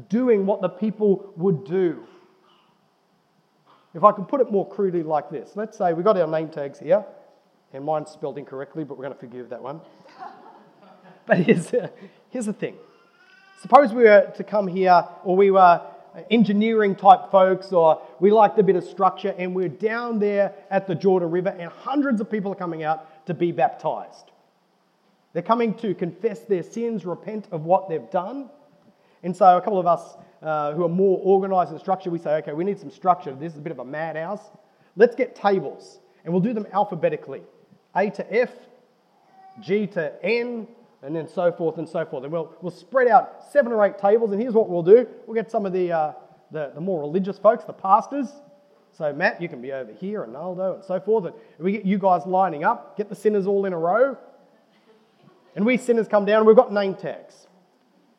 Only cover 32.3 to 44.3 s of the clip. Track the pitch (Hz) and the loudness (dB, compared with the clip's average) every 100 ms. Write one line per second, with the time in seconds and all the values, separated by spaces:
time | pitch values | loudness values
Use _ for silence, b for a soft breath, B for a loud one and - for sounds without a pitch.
32.3 | 156 156 147 190 196 143 - 190 175 147 | -4 -4 -6 -4 -6 -10 -4 0 0 -2
33.3 | 131 165 147 156 131 123 151 160 156 170 | -12 -12 -12 -12 -12 -10 -8 -8 -8 -8
34.3 | 202 - - b b b 175 240 254 240 | -10 -14 -20 b b b 2 2 2 -6
35.3 | - 202 196 139 - - - _ b 160 | -4 -2 0 -2 -10 -18 -20 _ b -4
36.3 | 185 214 220 202 190 202 170 170 151 - | -2 0 -4 -4 -4 -4 -2 -2 -2 -8
37.3 | 123 - _ _ _ _ 175 208 - - | -16 -16 _ _ _ _ -2 -2 -4 -4
38.3 | 214 240 - - _ _ _ _ _ _ | -2 -2 -6 -20 _ _ _ _ _ _
39.3 | _ - - 107 208 196 175 147 - 180 | _ -20 -14 -4 -2 -2 -4 -6 -4 -2
40.3 | 233 247 233 202 - _ _ 139 160 147 | -2 -2 -8 -12 -18 _ _ -10 -8 -8
41.3 | 196 175 170 160 165 151 175 156 143 139 | -2 0 0 -4 -4 -6 -6 -6 -8 -8
42.3 | 165 160 - 175 - - 262 247 196 - | -6 -8 -10 -12 -12 -4 2 6 6 4
43.3 | - - 285 240 220 196 - 202 226 226 | -8 -4 0 0 2 0 2 2 2 2